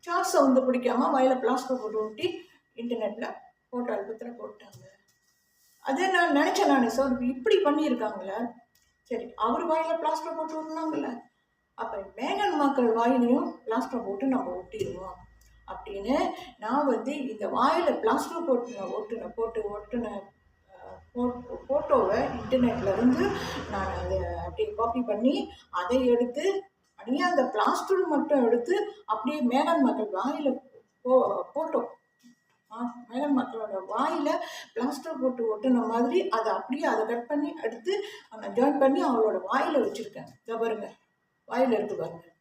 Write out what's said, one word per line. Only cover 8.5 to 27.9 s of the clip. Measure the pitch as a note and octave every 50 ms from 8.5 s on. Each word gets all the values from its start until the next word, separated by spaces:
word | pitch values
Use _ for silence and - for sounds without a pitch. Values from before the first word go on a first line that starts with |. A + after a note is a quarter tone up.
| - - _ _ _ _ _ _ _ _ _ _
சரி, | B3 A3 - - -
அவர் | - G#3+ A3+ - E4 F4
வாயில | E4 D#4 D#4+ D#4+ D#4+ E4
பிளாஸ்டர் | E4 D#4 D#4 D#4+ D#4+ D#4+ E4+ E4
போட்டு | D#4+ D#4 D#4 D#4
ஒட்டுனாங்கல்ல, | D#4 D#4 D#4 D#4+ D#4 D#4+ D#4 D4 C#4 - - B3 - - _ _ _ _ _ _ _ _ _ _ -
அப்ப | A3 G3+ G#3+ G3+ F#3+ F#3 -
மேகன் | G#3+ B3 D4+ F#4+ G4+ G#4 G4+ F4
மக்கள் | D4 C#4+ C4+ B3+ C4 A#3+ A3+ A3
வாயிலையும் | A3+ A#3 A#3+ C4+ B3+ A#3+ A#3 B3 C#4+ - - - - _
பிளாஸ்டர் | A3 A3 B3 B3+ - - A#3+ -
போட்டு | F#3+ G3+ - C4+
நம்ம | C4+ C4 B3+ - F3+ F3+
ஒட்டிடுவோம் | F3+ - - - G#3+ G3 G3+ F3+ F3+ F#3+ F#3 - - - - _ _ _ _ _ _ _ -
அப்படின்னு | F#3+ - - - G3+ G3 G3+ A3 C4+ D#4 F#4 - - - - - - _
நான் | G3+ A3 B3 C#4+ D4
வந்து | C4+ A#3 G#3+ - - D4 D4+ B3+
இந்த | - - - - -
வாயில | - - A#3+ C#4+ D#4+ E4+ F4 D#4 -
பிளாஸ்டர் | - - A3 C4 D4 - - E4+ E4 E4
போட்டுன, | D4 B3+ A#3 A#3 - G3+ G3+ F#3+ F3+
ஒட்டுன, | F#3 G#3+ G#3 - A#3+ G#3+ - - -
போட்டு | - A3+ A3 A3 A3 G#3 G3+
ஒட்டுன, | G#3 G#3 G#3+ - - A#3+ A3+ G#3 G#3 G3+ G3 - _ _ _ _ _ _ _ _
ஆ, | - - - - - - -
ஃபோ-, | _ _ A#3+ B3 A#3+ B3 - - - - -
ஃபோட்டோவை | - - C4 D4+ D4 - D4+ B3 - F#3 G3+ A#3+ C#4 - -
இன்டர்நெட்ல | - - - B3+ C4 B3 A#3+ - - - G3 F#3+
இருந்து | G#3+ A#3+ B3+ B3+ - F4+ G4+ G4 - - - - - - -
நான் | G3 G3 F#3 F#3+ F#3+
அதை | F#3+ F3+ F3+ F#3+ F#3+ F3+ F3 F3
அப்படியே | F3 F3 - - - - - -
காப்பி | - A3+ A#3 A#3 B3+ A#3+
பண்ணி | A#3 G#3 G3+ A3+ C4 D#4 G4 G4+ - - - - _
அதை | - F3+ - - B3 C4 B3+
எடுத்து | B3 A#3+ A#3 B3 B3 - C#4+ E4 G4 G4 - - - _ _ _ _ _ _
தனியா | F#3+ G#3+ B3+ D4 F4 F4+
அந்த | F4+ C#4+ B3+ - -
பிளாஸ்டர் | G#3+ G3+ B3 F4+ G#4 - -